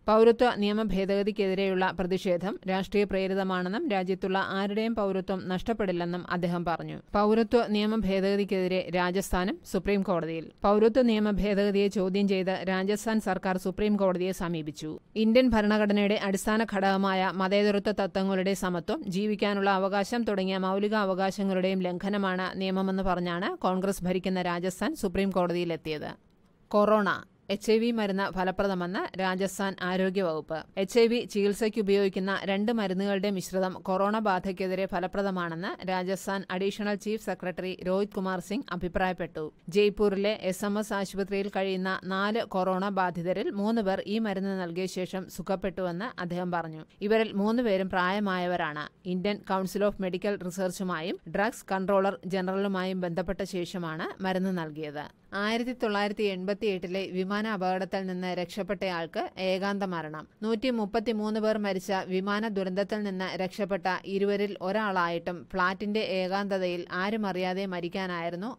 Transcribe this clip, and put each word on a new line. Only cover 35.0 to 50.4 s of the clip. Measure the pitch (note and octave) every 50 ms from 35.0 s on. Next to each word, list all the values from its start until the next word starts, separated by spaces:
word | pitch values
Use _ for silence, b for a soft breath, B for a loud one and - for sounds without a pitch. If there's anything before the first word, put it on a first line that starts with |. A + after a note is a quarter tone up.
| F3+ F#3 - G3 G3 G3+ F#3 F3+ F3 E3+ E3 E3 F#3 A3 F4+ - - F#3
രാജസ്ഥാൻ | F#3 F#3 F#3 F3+ F#3+ F#3 - G#3 G3 G3 - -
അഡീഷണൽ | F#3 F#3 G3 G3+ G3+ - G#3 G#3 G#3
ചീഫ് | G3 - G#3+ G#3+ A3 -
സെക്രട്ടറി | G#3 F#3 - - F3+ E3 F3+ F3 F#3 F3+ - -
രോഹിത് | F3+ F#3 G3 G#3 G#3
കുമാർ | - G3+ F#3+ F#3+ F#3 F3
സിംഗ് | E3 - G#3 - - -
അഭിപ്രായപ്പെട്ടു. | F3 F3 - F3 F3 G3+ F#3 F#3 F#3 - F3+ - - D#3+ D#3 D3+ - - - -
ജയ്പൂരിലെ | D#3+ G3+ G#3 G#3 G3 - G#3 G#3 G3 G3 G3 G#3 G#3+ -
എസ് | - F#3 F3+ - G#3+
എം | G3+ G3+ G#3
എസ് | G#3+ - G#3+
ആശുപത്രിയിൽ | G3 G3 - - F#3+ G3 F#3 G3+ G3 G3 G3+ -
കഴിയുന്ന | G3 G3 G3 F#3+ F#3 F#3 F#3+ F#3+ - -
നാല് | F3+ F#3+ F#3+ G3+ G#3 G#3+ A#3 -
കൊറോണ | - - F#3+ F3+ F#3+ F#3 F#3 G3 G#3
ബാധിതരിൽ | G3 F#3+ F#3 F3+ D#3+ F3+ D#3+ F3+ F3+ F#3+ B3+ F4
മൂന്ന് | A#3+ G3+ G3+ G#3+ A#3 A#3
പേർ | G3+ F#3+ F#3+ G3 -
ഈ | - G#3 A3+
മരുന്ന് | A3+ G#3+ F#3+ F#3+ F#3+ G3 F#3+ F#3+
നൽകിയ | F3+ E3+ E3 F3+ F#3+
ശേഷം | F#3 - F#3+ F#3 - - F#3 F#3 -
സുഖപ്പെട്ടുവെന്ന് | - - E3 - F#3+ F3+ G3 G3 E3 - F#3 F3+ E3+ F3 G#3 B3+ - -
അദ്ദേഹം | F3+ E3+ F3 F3 F3+ F3+
പറഞ്ഞു. | F3 E3+ E3 D#3+ D#3 D#3 D#3+ _ b b
ഇവരിൽ | F#3+ G#3 A3 A3 A3+ G#3+
മൂന്ന് | - G3 G3 G#3+ A3+ B3 B3
പേരും | A3 F#3+ F#3+ F#3+ F#3
പ്രായമായവരാണ്. | G3+ F#3 F3+ F3+ F#3+ G#3 G#3+ G3 F#3 F3+ F3+ F3+ F3+ E3+ E3+ D#3 D3 D3+ D3 - _ _ -
ഇന്ത്യൻ | F#3 F3+ F#3 F3 G3+ G#3
കൗൺസിൽ | - - - F#3+ F#3+ F#3+ F#3 - G3+ G3+
ഓഫ് | G#3 G#3 -
മെഡിക്കൽ | F#3+ F3+ F3 F3+ - G#3 G3+ -